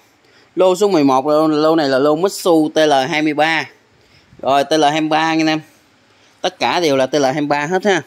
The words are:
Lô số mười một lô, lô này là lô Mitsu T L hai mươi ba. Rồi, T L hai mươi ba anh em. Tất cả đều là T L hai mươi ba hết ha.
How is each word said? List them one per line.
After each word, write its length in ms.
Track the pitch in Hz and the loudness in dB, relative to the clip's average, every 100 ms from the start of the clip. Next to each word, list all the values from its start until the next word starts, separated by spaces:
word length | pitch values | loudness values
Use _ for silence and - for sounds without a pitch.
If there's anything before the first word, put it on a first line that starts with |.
| _ _ _ _ _ 170 | _ _ _ _ _ 0
Lô 200 | 185 180 | 0 2
số 120 | 208 | 2
mười 160 | 175 | 2
một 240 | 139 131 147 | 2 2 0
lô, 200 | 151 156 | 0 2
lô 280 | 151 156 165 | 2 2 2
này 140 | 143 | 0
là 100 | 131 | 0
lô 160 | 147 151 | 0 0
Mitsu 540 | 196 - 190 160 151 156 | -2 -4 0 2 2 0
T 20 | |
L 160 | 156 139 131 | 2 2 0
hai 120 | 151 | -2
mươi 120 | 151 | -2
ba. 320 | 147 156 160 131 - _ _ _ _ _ - | 0 0 -2 -6 -14 _ _ _ _ _ -10
Rồi, 220 | 123 139 | -2 0
T 80 | 139 | 0
L 120 | 156 | 2
hai 180 | 143 156 | 2 0
mươi 80 | 156 | -2
ba 80 | 156 | -2
anh 300 | 160 160 156 | 0 0 -2
em. 140 | 156 - _ _ _ _ _ _ _ | -2 -8 _ _ _ _ _ _ _
Tất 180 | 185 - | -8 -4
cả 200 | 120 165 | -2 0
đều 180 | 160 135 | 0 0
là 80 | 131 | 0
T 80 | |
L 100 | 151 | 0
hai 100 | 131 | 0
mươi 140 | 147 147 | -2 -2
ba 180 | 147 147 | -2 -2
hết 200 | 185 202 | -2 0
ha. 160 | 175 | -2